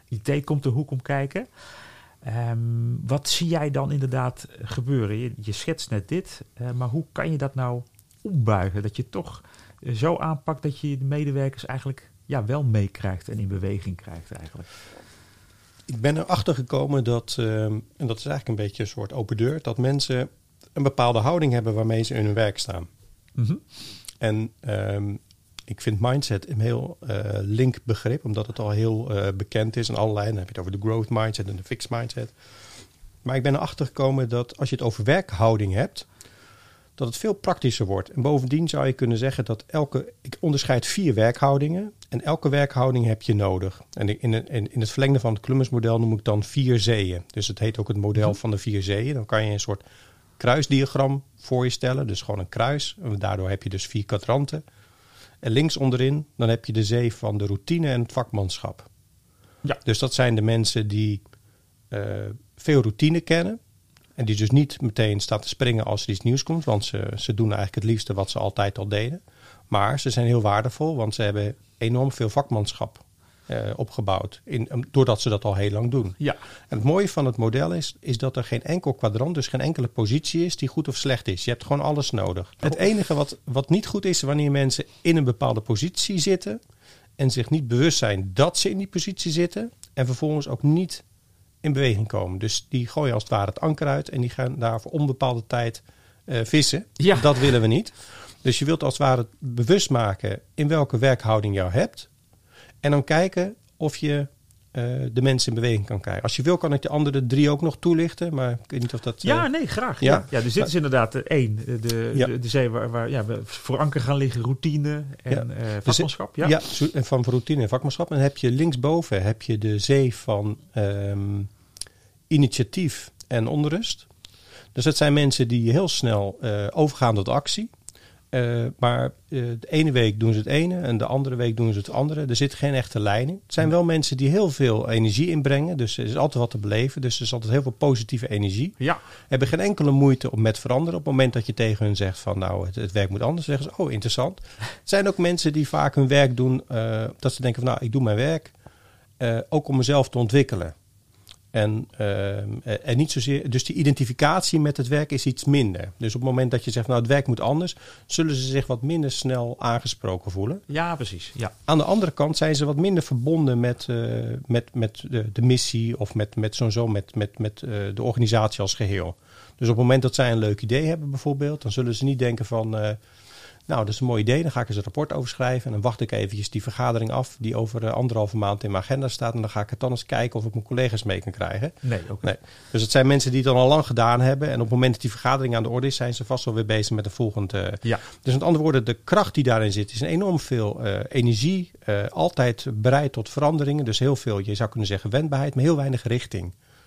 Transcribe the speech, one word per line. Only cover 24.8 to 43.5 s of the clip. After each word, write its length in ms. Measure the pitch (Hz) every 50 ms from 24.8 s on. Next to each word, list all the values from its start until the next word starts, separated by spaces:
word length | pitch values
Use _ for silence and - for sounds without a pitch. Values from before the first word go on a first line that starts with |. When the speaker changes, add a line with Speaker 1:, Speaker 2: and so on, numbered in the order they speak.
| 101 101 101 101 101 101 101 - _ _ _ _ _ _ _ - -
Speaker 2:
ik 160 | - 107 -
vind 180 | - 117 107 98
mindset 500 | 113 123 127 143 139 - 110 98 - -
een 100 | 156 107
heel, 380 | 110 117 117 117 - - 170 - - 120
eh, 120 | 107 101 104 101 101 101
link 360 | 98 98 107 110 131 127 120 - -
begrip, 420 | 120 113 - - 110 120 - -
omdat 220 | - 107 107 107 110
het 120 | 113 -
al 100 | 110 104
heel, 400 | 104 104 110 113 110 110 117 - 107
eh, 120 | 98 101 98 98
bekend 420 | 98 101 - - 113 110 110 110
is 140 | 120 117 113
en 60 | 113
allerlei. 320 | 110 107 110 107 104 104 110
Dan 80 | 110 101
heb 80 | 92
je 60 | -
het 80 | - -
over 120 | 90 95
de 160 | 98 101 98 110
growth 220 | 110 113 110 -
mindset 380 | 117 110 110 110 104 - 104 98
en 60 | 98
de 80 | 92 95
fixed 260 | - 127 - - -
mindset. 420 | 123 117 120 117 - 120 113 113 _ _ - - - - - - - - - - _ _ - - - -
Maar 140 | - - 131
ik 80 | 135 120
ben 120 | 143 139
erachter 300 | 139 - 147 - - 143
gekomen 440 | 127 - - 139 135 135 135 131 113
dat 280 | 120 120 123 - - -
als 120 | 143 123
je 60 | -
het 80 | - -
over 180 | 117 107 - 107
werkhouding 680 | 107 147 190 190 - - - 113 113 113 107 104 98 92
hebt, 340 | 104 135 - - - - _ _ - - - - - - - - - - - - _ _ _ _
dat 120 | - 143 117
het 100 | 120 -
veel 160 | - 220 202
praktischer 520 | 202 - - 180 - - 127 113 - 113
wordt. 240 | 95 98 98 104 -
En 120 | - 139
bovendien 460 | 120 139 147 139 127 127 139 156 170 156
zou 160 | - 147 139
je 80 | 135 127
kunnen 240 | - 135 117 117 110
zeggen 280 | 120 135 135 - 120
dat 180 | - 113 104 - _
elke, 460 | - 156 151 139 - 131 - - - _
ik 160 | - 131 - -
onderscheid 460 | - 165 147 139 - - 131 120 -
vier 280 | - - - 196 156 113
werkhoudingen. 800 | 104 107 117 120 - - 139 139 143 143 151 165 185 208 214 - - - -
En 120 | - 117 -
elke 260 | 147 151 - - 147
werkhouding 560 | 135 143 143 139 - 127 123 131 127 123 117
heb 160 | 113 110 -
je 120 | - - 113
nodig. 460 | 101 101 95